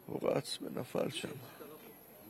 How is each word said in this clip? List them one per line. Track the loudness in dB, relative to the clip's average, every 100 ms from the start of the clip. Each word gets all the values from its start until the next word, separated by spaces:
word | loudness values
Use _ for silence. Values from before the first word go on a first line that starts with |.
| -4
הוא | 2 6
רץ | 6 4 -2
ונפל | -2 -2 0 2 2
שם. | 2 -2 -4 -8 -10 -12 -12 -14 -16 -16 -16